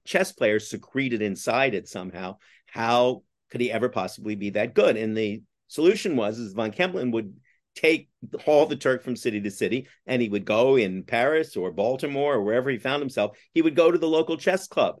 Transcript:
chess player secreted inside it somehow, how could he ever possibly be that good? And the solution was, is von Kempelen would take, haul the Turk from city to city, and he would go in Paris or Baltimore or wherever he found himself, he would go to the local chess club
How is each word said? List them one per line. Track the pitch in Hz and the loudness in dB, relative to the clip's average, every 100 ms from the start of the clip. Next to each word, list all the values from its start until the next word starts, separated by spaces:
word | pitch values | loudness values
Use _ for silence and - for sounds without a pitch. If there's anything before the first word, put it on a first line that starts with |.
chess | - 180 190 | -4 -2 -2
player | - 113 107 | 0 2 2
secreted | 107 95 - 135 135 113 | -2 -14 -8 -4 -2 -2
inside | 104 92 - 120 135 98 | -2 -4 -2 0 0 -2
it | - | -8
somehow, | 101 92 90 92 104 _ _ _ | -12 -12 -10 -12 -12 _ _ _
how | 110 113 123 127 127 _ _ _ | -4 2 4 2 0 _ _ _
could | 120 | -4
he | 120 | -2
ever | 110 120 | 0 -2
possibly | 107 92 - 107 | -2 -6 -8 -8
be | 104 101 | -6 -4
that | 101 127 | -2 0
good? | 202 170 110 | 4 4 2
And | 110 110 | -2 -2
the | 107 113 _ _ _ | -2 -4 _ _ _
solution | - 165 214 202 131 | 2 2 4 0 0
was, | 104 113 | -2 -4
is | 110 | -8
von | 98 110 | -4 -4
Kempelen | 101 180 180 127 | -2 -2 -2 -2
would | 117 101 - _ _ _ - | -2 -6 -14 _ _ _ 2
take, | 160 160 - _ 123 - | 2 2 -2 _ -14 -6
haul | - 147 156 | 4 4 4
the | 143 | 0
Turk | 135 127 | 0 0
from | - 120 | -2 -4
city | 123 107 | -4 -2
to | 101 | -6
city, | 98 95 123 131 _ - | -2 -2 -2 -6 _ -4
and | 123 | -2
he | 113 | 0
would | 101 95 | -2 0
go | 107 131 135 | 2 4 4
in | 98 92 | 2 -2
Paris | - 117 131 160 - 98 | -4 0 2 0 -2 -4
or | 90 | -6
Baltimore | 85 113 131 147 143 143 131 | -2 -2 -2 -4 -2 0 0
or | |
wherever | 101 117 131 | 2 0 0
he | 117 | -4
found | 131 147 | -2 -2
himself, | 139 - 104 - _ | -2 -2 -2 -4 _
he | 160 | 2
would | 160 147 | 2 6
go | 165 | 4
to | 175 | 4
the | 165 | 2
local | 160 160 165 | 2 0 -2
chess | 190 185 - | 0 -2 -2
club | 170 95 - | 0 0 -2